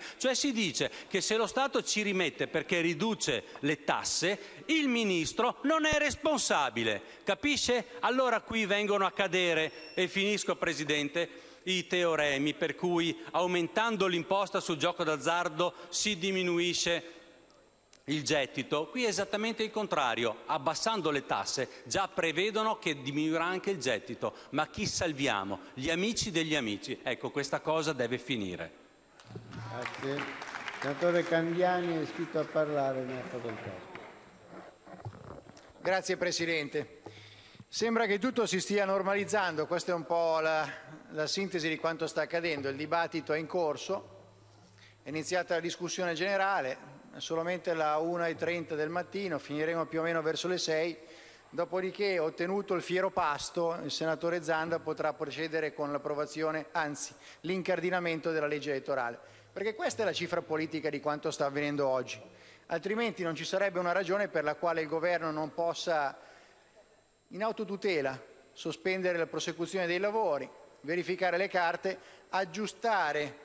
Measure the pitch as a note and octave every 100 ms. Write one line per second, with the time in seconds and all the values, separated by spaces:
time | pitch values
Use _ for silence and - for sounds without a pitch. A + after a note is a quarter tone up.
0 | - - B3+ B3 D4 A3+ F#3+ A#2+ C3+ -
1 | - F#3+ - G#3+ G#3+ - C4+ C4 - G#3
2 | G#3 F#3 E3 - C3+ D#3+ C#3+ F3 E3 D#3
3 | A3 G#3+ - A#2 - - C#3+ D3+ - A#2+
4 | - - E3+ G3+ - - - D#4+ C#4+ A#3
5 | G#3+ F3 D#3 - A#3 - C#4 D#4+ D#4 D4+
6 | D4 G#3 D#4+ C#4+ - F#3+ C3+ A2+ A2 G2+
7 | - - - G3 - C#4 - A#3+ - -
8 | G#3 B3+ C4 A3 - A3+ G#3 G3+ G#3 G3+
9 | F#3+ - G3 F3+ F3+ D#3+ D#3 - - -
10 | F3+ G3 G3 G#3 - E3+ E3+ C#3+ D3 D3+
11 | C#3+ E3+ E3+ - - - - F#3 F3 F#3
12 | F3 D#3 D3 C#3 D3 D3 D#3+ C#3+ F3+ E3+
13 | E3+ - - D#3+ F3+ F3+ E3+ - A3+ G#3+
14 | F#3+ F3 D#3+ G3 F#3+ F#3+ - D#3+ D#3+ E3+
15 | D#3+ D3+ C3+ E3+ E3+ D#3 F3 - - -
16 | G#3 G3+ F#3+ F#3+ F3+ E3+ F3 F3 F3+ E3+
17 | - - - - - - - _ _ -
18 | - D3+ B2+ D3+ C3 - C3 D3+ D#3 B3+
19 | A#3+ F3+ G3 G#3 A3 A3+ A3 G#3+ G3+ E3
20 | C3 A2+ A#2 G#2+ - D3+ C#3 D#3 - A3
21 | D#3+ C#3+ - A#2+ G2 - B2 - - F3
22 | F#3+ - E3 D3+ G#3 G#3+ A3 G#3+ F3 D3
23 | C3 C#3+ D#3 E3 E3+ F#3 G3+ F#3+ B2+ G#2+
24 | - A#2 A2+ - - C#3 D3+ - G#3 -
25 | F3+ C#3+ C#3 G#2 G2 G2 - - C#3 E3
26 | G3+ A3+ - E3 D#3+ D3+ A#2 G2+ - B2
27 | - A#2 C3 - C#3 D3+ - D#3 D#3 C#3
28 | A#2+ A#2+ - B2+ F#2+ F2 E2 - - -
29 | - - - - - - A2+ A#2+ B2 -
30 | C3+ C#3+ C#3 C3+ - - - - C3+ C#3
31 | F3 F3 E3+ E3 E3 E3+ F3+ F3+ F3 E3
32 | C#3+ - E3 D#3+ D3 D#3 D3+ D3 C3+ C3
33 | B2+ B2+ B2 B2+ A#2 G#2+ G#2+ F#2 - -
34 | - - - - - - - - - -
35 | - - - - - - - - - F#3+
36 | F#3 F3+ F3 D#3+ E3 D#3+ C#3+ D3+ B2+ -
37 | - - - - - - - - A3+ A3+
38 | A3+ G3+ A#3+ B3 G#3 F#3 - G3+ G3 G3
39 | F#3+ G3+ F#3+ G#3+ F#3 D#3 D3+ F3 E3+ F3
40 | D#3+ E3+ E3 D#3+ D#3+ D#3 D3 C#3+ - D3+
41 | - D#3 D3+ F#3+ G3 E3+ D#3+ D#3 D#3+ D#3+
42 | D#3+ - D3+ E3+ E3+ D3 C#3 C#3 D3+ E3+
43 | E3 E3 C#3+ D#3 D#3+ F#3 D#3+ C3+ - G3
44 | - - - - - - - - - -
45 | - D#3 C#3+ F3+ F3 E3+ E3+ - F3 -
46 | F3+ D#3+ F#3+ G3 F#3+ F#3+ C3+ C3 - -
47 | - C#3 - E3 E3+ F3+ F3 E3 D3+ D3+
48 | E3 F3 E3+ D3 D#3+ F3 D#3+ D#3 D#3 F3
49 | F3 G3 G3 D3 - D3 D#3+ E3 D#3 D#3+
50 | E3 E3 D#3 D3+ F3 F3+ - D#3 E3+ D#3+
51 | - - - - - D3 E3+ F#3 F#3 -
52 | G3+ F#3 D#3 - F3 G3 G3 F3+ - F3+
53 | F#3+ F#3 E3 C#3+ - - E3 E3+ D3 -
54 | D#3+ D#3 E3+ F3 D#3 D#3+ E3 E3 D#3 D#3
55 | E3 D3 D3+ B2+ D#3+ D#3+ D#3 - C#3+ C#3+
56 | D3 D3 D3 D#3 D#3 D#3 D3+ E3+ D3+ C#3+
57 | - - - - D#3+ F#3 F3 F3+ F3 F3+
58 | F3 D#3+ E3+ D#3+ D3 D3+ C#3+ C3+ C3+ C#3
59 | A#2+ A#2+ - - - - G3+ A3 E4+ A3+
60 | G#3 D#3 E3+ F3 - D#3 D#3+ D#3 D3+ D3
61 | D3+ D3 D#3 C#3+ C#3+ C#3 D3 D3 C#3 C3
62 | A#2+ - - - - - - E3+ F#3+ G#3+
63 | A#3 F3 E3+ D3 D#3 F#3+ G3 F3+ F3 F3
64 | F3 G3 G3+ E3 D3+ D3+ F3 E3 D#3 D#3+
65 | E3+ E3+ D#3+ D3+ D#3 - E3+ D#3+ - D#3+
66 | C#3 - - - - - - - - -
67 | _ _ _ F3+ G#3+ G#3 G3+ G3 G#3 E3+
68 | C3+ C3 - - - - E3+ D3+ F#3+ F#3+
69 | F3+ E3+ D#3+ D#3+ D#3+ D#3+ E3+ F#3+ F3 F3+
70 | G3+ A3 G3+ C#3+ B2+ - - - C3+ F3
71 | E3+ F#3 F#3 E3+ G3 F#3 E3+ E3+ F#3+ F#3
72 | - - - F#3 F#3+ E3+ G#3 - A#3 G#3
73 | D#3 D3 C#3+ -